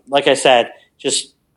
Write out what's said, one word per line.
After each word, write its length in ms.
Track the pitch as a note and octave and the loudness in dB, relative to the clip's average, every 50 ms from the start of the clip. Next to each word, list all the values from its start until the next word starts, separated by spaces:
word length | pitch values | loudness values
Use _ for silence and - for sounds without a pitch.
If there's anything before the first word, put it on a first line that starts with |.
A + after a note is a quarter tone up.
| _ | _
like 200 | - C#3 C#3+ C#3+ | -4 -4 -2 0
I 60 | D#3+ F3 | 0 0
said, 400 | E3+ - C#3 B2+ A#2+ A2 - - _ _ _ _ | 2 2 2 2 2 0 -2 -8 _ _ _ _
just 360 | _ - C#3 B2 - - - _ _ _ _ _ | _ -8 -6 -6 -6 -8 -12 _ _ _ _ _